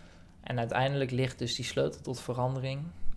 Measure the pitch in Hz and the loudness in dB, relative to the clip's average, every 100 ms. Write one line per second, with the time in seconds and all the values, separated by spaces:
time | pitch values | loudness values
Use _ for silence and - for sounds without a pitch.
0 | - - - - - 123 117 - 135 139 | -20 -20 -20 -10 -4 0 2 2 2 2
1 | 127 127 131 - 120 - 123 - 139 - | 2 2 0 0 -4 -2 -2 2 2 0
2 | - 127 - 123 127 135 131 135 170 - | -6 -4 -4 0 0 0 -4 -4 -6 2
3 | - | 2